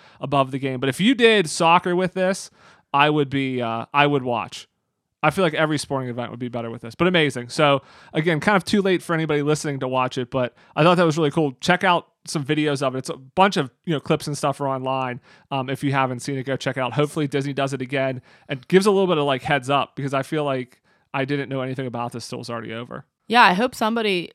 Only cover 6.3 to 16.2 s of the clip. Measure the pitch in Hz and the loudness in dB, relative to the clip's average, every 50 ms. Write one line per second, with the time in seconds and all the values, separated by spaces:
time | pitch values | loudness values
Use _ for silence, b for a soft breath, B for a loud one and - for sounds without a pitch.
6.3 | 113 120 127 120 120 120 117 117 117 123 - 117 113 - 170 185 180 170 151 139 | -10 -10 -10 -8 -8 -8 -8 -10 -12 -12 -14 -16 -2 0 0 2 4 2 2 2
7.3 | 127 127 120 123 - - 151 143 139 135 B B B B B B - 165 156 175 | 0 -4 -10 -6 0 2 4 4 4 2 B B B B B B -6 -2 0 0
8.3 | 165 147 - 208 208 185 - - - 208 185 196 185 165 - - 170 160 160 156 | 0 2 2 2 2 2 2 2 0 2 2 2 0 0 0 -2 -2 -2 0 0
9.3 | 151 147 143 147 151 143 - 151 139 131 131 131 127 127 127 127 - 131 123 - | 0 0 2 0 0 0 -2 -4 -4 -4 -4 -2 0 0 0 0 -2 -6 -6 -4
10.3 | - 131 123 117 b b b b b - 151 175 175 175 175 165 147 170 160 143 | -2 -2 -2 -2 b b b b b 4 4 4 6 6 4 2 2 2 0 0
11.3 | - 170 156 139 127 - - 185 180 175 - 185 175 160 - _ _ _ _ - | 2 0 -2 -2 -4 -4 0 0 2 2 4 2 2 0 -2 _ _ _ _ -8
12.3 | - 160 135 127 156 156 151 147 139 131 143 131 127 131 - - - 135 131 131 | -6 -6 -2 -2 0 0 0 0 0 0 -2 -2 -2 -4 -8 -8 -10 -12 -14 -6
13.3 | _ 185 190 202 185 190 139 123 - _ _ 185 160 135 - - 160 147 - 156 | _ 2 2 4 4 0 -4 -4 -8 _ _ -4 -4 -4 0 -2 -2 -2 -2 -6
14.3 | 143 - - 143 135 - 143 135 135 131 127 131 135 131 131 123 123 135 b b | -6 -2 -2 -2 -2 -2 -4 -4 -4 -4 -4 -4 -4 -4 -4 -6 -8 -10 b b
15.3 | b b b b 143 135 127 131 135 - 147 139 139 135 135 127 127 120 | b b b b -4 -4 -2 -4 -4 -2 -2 0 2 2 0 0 -2 -6